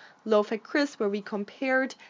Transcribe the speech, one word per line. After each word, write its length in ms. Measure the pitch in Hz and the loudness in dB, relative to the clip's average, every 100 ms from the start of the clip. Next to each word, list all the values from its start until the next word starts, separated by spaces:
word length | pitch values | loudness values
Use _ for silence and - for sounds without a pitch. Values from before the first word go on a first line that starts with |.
| - - | -20 -14
low-fat 380 | - 214 208 220 | 2 2 2 -4
crisp, 380 | - 202 285 - | -2 0 0 0
where 100 | 208 | -2
we 120 | 208 | -2
compared 760 | 202 208 202 - 269 262 262 - | -4 -6 -6 -6 0 2 0 -4